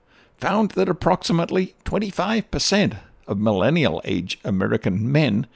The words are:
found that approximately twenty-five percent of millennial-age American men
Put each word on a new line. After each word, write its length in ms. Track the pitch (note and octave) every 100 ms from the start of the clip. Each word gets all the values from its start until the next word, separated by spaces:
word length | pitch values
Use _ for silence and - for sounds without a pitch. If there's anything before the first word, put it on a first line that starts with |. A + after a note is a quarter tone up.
| _ _ _ -
found 340 | D3 G3 G#3+
that 160 | - F#3+
approximately 880 | E3+ - F3+ - E3+ E3 F#3 F#3+ _
twenty-five 680 | - - G#3 - F#3 A3 -
percent 440 | C#3+ - G3+ E3+ F#2 - - -
of 120 | G2+
millennial-age 1000 | G#2+ G2 G#2 E3+ B2 D#2+ - F#2+ F#2 - -
American 680 | F#2+ G2+ A2+ A2+ F#2+ A2
men 360 | C#3+ D3 G2+ C#3